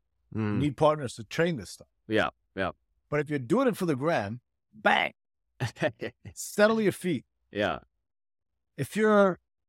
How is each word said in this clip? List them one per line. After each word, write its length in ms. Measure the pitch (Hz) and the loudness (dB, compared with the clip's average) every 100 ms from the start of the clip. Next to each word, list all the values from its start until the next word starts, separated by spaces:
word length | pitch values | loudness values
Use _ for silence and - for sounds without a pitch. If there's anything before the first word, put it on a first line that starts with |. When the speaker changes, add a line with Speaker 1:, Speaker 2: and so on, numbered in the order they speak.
| _ _ _ | _ _ _
Speaker 1:
Mm. 200 | 110 107 120 | -6 -2 -2
Speaker 2:
You 40 | |
need 180 | 147 123 | -2 2
partners 380 | 151 151 - - | 2 2 -4 -10
to 80 | |
train 320 | 107 - 180 139 | -8 -2 -2 -2
this 120 | 87 | -10
stuff. 180 | - - _ - | -16 -20 _ -2
Speaker 1:
Yeah, 220 | 110 82 - _ 95 | 0 0 -4 _ -6
yeah. 160 | 90 - _ _ - | -6 -6 _ _ -6
Speaker 2:
But 100 | 151 | -4
if 80 | 151 | -2
you're 100 | 147 | -4
doing 280 | 120 214 269 | 0 2 2
it 80 | 180 | 0
for 80 | 180 | -2
the 100 | 131 | -2
gram, 460 | 151 147 101 120 _ _ _ | 0 -2 -2 -8 _ _ _
bang, 400 | - - - 78 - _ _ _ - | -2 0 2 0 -6 _ _ _ -8
Speaker 1:
<laughs> 720 | 123 - 156 - 113 - 104 | -8 -2 -4 -4 -12 -12 -18
Speaker 2:
settle 480 | - - - 208 226 | -14 -6 2 4 4
your 100 | 196 | 0
feet. 340 | - 180 127 - _ _ | 0 -2 -4 -6 _ _
Speaker 1:
Yeah. 280 | 101 98 71 - _ _ _ _ _ _ _ _ - | -2 0 -2 -10 _ _ _ _ _ _ _ _ -8
Speaker 2:
If 200 | 131 208 | -6 0
your 420 | 214 208 196 175 _ _ | 4 6 6 2 _ _